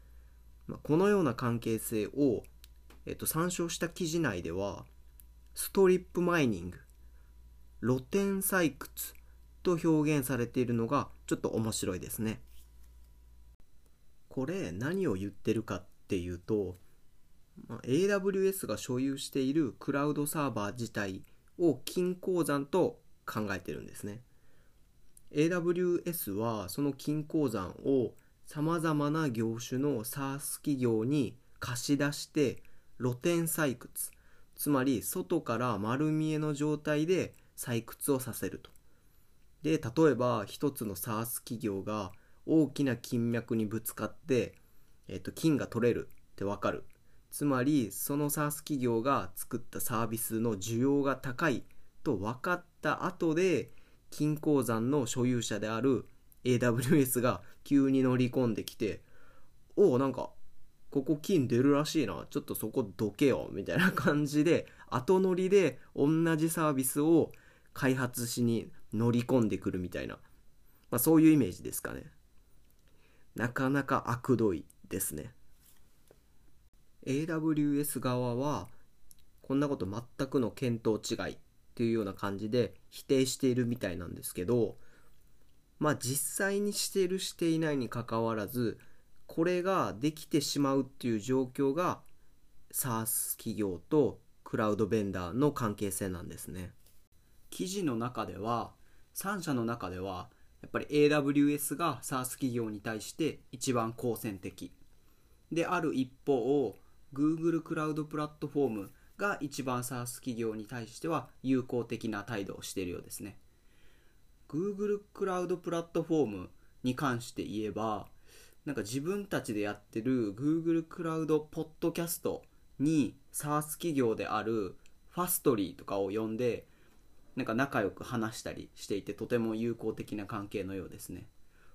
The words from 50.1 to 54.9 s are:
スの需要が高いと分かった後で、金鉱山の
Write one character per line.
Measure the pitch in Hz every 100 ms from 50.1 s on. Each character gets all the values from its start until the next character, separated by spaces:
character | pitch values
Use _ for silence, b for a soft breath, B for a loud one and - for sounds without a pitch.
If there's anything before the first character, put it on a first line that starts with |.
| 113
ス | - 110
の | 117 101
需 | 104 117
要 | 135 143
が | 139 131
高 | 135 123 165
い | 123 - b b -
と | 160 104
分 | 104 123
か | 185
っ | 175 - _
た | 156 - 170
後 | 180 170 156
で、 | 190 143 - b b b -
金 | - 151 151
鉱 | 156 143
山 | 120 113
の | 120